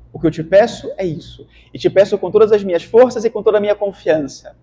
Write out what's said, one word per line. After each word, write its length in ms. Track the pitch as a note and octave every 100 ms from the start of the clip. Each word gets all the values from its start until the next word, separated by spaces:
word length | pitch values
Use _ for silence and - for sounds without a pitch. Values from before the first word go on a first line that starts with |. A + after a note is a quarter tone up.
| -
o 80 | -
que 80 | E3
eu 40 |
te 120 | D#3+
peço 480 | D#3+ G3 A#3 - C#4 -
é 80 | F#3+
isso, 420 | D3 - - - _ _
e 60 | -
te 100 | F3
peço 280 | F#3+ G3+ G3+
com 140 | F3+
todas 200 | G#3+ G#3+
as 120 | G#3+
minhas 200 | G3 E3+
forças 400 | - A3+ B3+ A3+
e 60 | A3+
com 140 | G#3+
toda 140 | G#3+ G#3
a 40 |
minha 140 | G#3 G#3
confiança." 800 | G3+ - F3 D#3 C3+ - - -